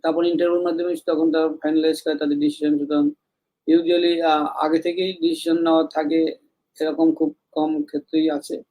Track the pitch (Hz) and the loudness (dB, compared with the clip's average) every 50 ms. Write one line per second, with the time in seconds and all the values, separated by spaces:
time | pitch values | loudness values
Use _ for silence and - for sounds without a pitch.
0 | - 165 156 165 170 175 175 160 175 175 175 175 175 175 165 165 175 180 175 160 | -2 -2 0 0 0 0 0 0 0 2 0 0 0 -2 -2 -2 -2 -4 -4 -6
1 | - - 165 151 165 165 156 160 160 160 151 - - 151 156 160 156 160 160 156 | -4 -2 0 2 2 2 2 2 0 0 -2 -4 -4 0 0 2 2 2 0 0
2 | - 160 156 147 156 147 147 143 147 147 147 - 151 151 151 147 143 139 151 147 | -2 -4 -4 -2 -2 -2 0 0 0 -2 -2 0 0 0 0 0 0 0 0 2
3 | 147 147 147 _ _ _ _ _ _ _ _ _ _ - 160 170 170 165 175 175 | 2 0 0 _ _ _ _ _ _ _ _ _ _ 2 2 2 4 2 2 2
4 | 175 170 170 165 165 160 156 151 147 - - - 151 156 160 160 160 175 170 180 | 2 2 0 2 2 2 2 2 0 -2 -2 -2 -2 0 0 0 0 -2 -4 -2
5 | 185 190 185 175 165 170 165 156 - 170 165 165 165 165 160 160 160 156 - 156 | -4 -4 -4 -2 -2 -2 -2 -2 0 0 0 2 2 2 4 2 2 0 -2 -4
6 | 156 147 160 165 160 156 - - _ _ _ _ _ _ _ - 156 156 151 156 | -2 0 0 0 0 0 -2 -8 _ _ _ _ _ _ _ -4 -4 -4 0 2
7 | 165 160 156 - 160 151 151 _ _ _ _ 156 156 160 156 151 147 - - 143 | 2 2 2 2 -2 -4 -4 _ _ _ _ -4 -2 -2 -2 -4 -6 -4 -6 -8
8 | 143 _ - 160 156 160 147 147 147 - 165 - - _ | -8 _ -2 0 0 0 -2 -4 -6 -8 -10 -10 -10 _